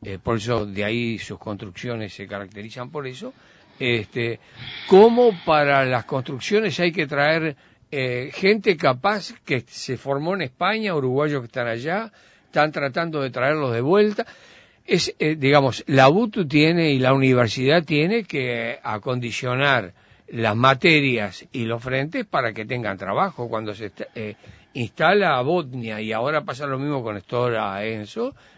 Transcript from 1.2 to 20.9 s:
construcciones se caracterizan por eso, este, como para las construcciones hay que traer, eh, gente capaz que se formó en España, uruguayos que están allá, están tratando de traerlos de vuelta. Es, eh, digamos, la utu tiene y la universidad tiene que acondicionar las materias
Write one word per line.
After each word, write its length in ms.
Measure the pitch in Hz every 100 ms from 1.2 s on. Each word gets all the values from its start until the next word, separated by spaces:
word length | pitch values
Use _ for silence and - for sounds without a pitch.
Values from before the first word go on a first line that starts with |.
| - 101
construcciones 720 | - 101 104 85 123 113 104
se 140 | - 101
caracterizan 640 | 101 95 104 107 127 127
por 160 | 156 135
eso, 260 | 127 247 - _ _ _ -
este, 600 | 127 117 101 127 117 117 _ - - - -
como 440 | 190 226 233 240 175
para 420 | - 151 143 139 131
las 200 | 123 -
construcciones 720 | 135 131 131 - 208 214 135
hay 120 | 175
que 160 | 165 143
traer, 480 | 143 147 160 156 135 _ _ _
eh, 400 | 143 127 123 123
gente 460 | - 196 220 214 160
capaz 560 | 156 127 196 208 - 233
que 200 | - 131 -
se 320 | - - 120
formó 380 | 135 139 160 196
en 80 |
España, 500 | 139 - 180 220 214
uruguayos 460 | 160 131 131 151 143
que 60 | 113
están 180 | 131 120
allá, 440 | 113 143 196 226 - _ _ _
están 260 | 156 151
tratando 500 | 160 143 147 170 156
de 100 | 135
traerlos 420 | 123 131 156 135
de 80 | 117
vuelta. 460 | 131 202 208 208 - - - - _ _ -
Es, 300 | - - -
eh, 180 | 151 156
digamos, 480 | 135 143 135 - -
la 220 | 135 131
utu 380 | 180 233 214 151
tiene 440 | 143 156 170 160
y 80 | 135
la 140 | 127
universidad 720 | 135 131 123 117 123 131 170
tiene 400 | 160 151 165 233 196
que 520 | 147 127 117 117 -
acondicionar 1080 | 123 107 135 123 120 101 127 127 143 127 90 - _ _ -
las 280 | 117 113 107
materias 920 | 131 131 175